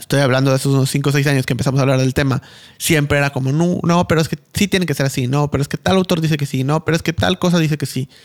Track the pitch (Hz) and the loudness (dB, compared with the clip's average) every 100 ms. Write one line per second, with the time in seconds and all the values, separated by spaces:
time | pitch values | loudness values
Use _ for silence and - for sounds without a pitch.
0 | - 139 139 127 135 131 139 135 135 147 | -2 0 2 2 2 2 2 0 0 0
1 | 143 143 143 135 127 123 139 135 135 131 | 0 0 2 0 0 -2 0 0 2 2
2 | 131 131 139 127 - - - - - 156 | 0 0 0 -2 -6 -20 -20 -10 0 0
3 | 147 147 139 131 131 147 175 180 170 170 | 2 0 0 -2 -2 0 0 0 0 0
4 | 175 160 165 - _ - 202 190 170 143 | 2 0 0 -6 _ -4 0 0 -2 -2
5 | 135 143 123 143 147 135 143 - 175 190 | -2 -2 -2 0 0 -2 -4 -4 0 0
6 | 185 175 160 156 143 131 131 156 - 160 | 0 0 0 -2 -2 -2 -2 -2 0 -2
7 | - 165 180 185 180 175 156 151 139 135 | -2 -2 -2 0 0 2 2 -2 -4 -6
8 | 131 - | -8 -14